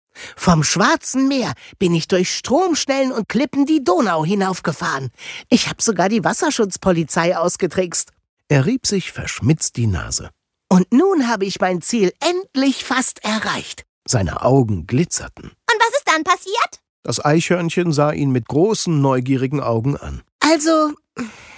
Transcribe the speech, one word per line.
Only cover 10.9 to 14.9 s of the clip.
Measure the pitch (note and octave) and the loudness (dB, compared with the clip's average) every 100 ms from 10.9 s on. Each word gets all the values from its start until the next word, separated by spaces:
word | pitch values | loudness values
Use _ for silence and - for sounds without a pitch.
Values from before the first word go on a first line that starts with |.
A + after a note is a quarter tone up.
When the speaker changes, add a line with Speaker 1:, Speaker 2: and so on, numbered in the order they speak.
Speaker 1:
nun | B3 G4 E4+ A#3+ | 4 4 2 0
habe | G#3+ G3 | -2 -2
ich | - | -2
mein | F#3 F3+ | -2 -2
Ziel | - A#3+ F3+ - | -2 0 0 0
endlich | D#4+ F4+ G4 C4 C4+ - - | -2 -2 -4 0 0 0 -2
fast | B3+ - - | -2 -2 -4
erreicht.“ | G#3 G#3+ G#3 - - - - _ - | -4 -4 -4 -6 -8 -16 -20 _ -4
Speaker 2:
Seine | B2+ E2+ - | -2 -2 -2
Augen | A#2+ C3+ A2 F#2 | 2 2 2 -2
glitzerten. | - | -2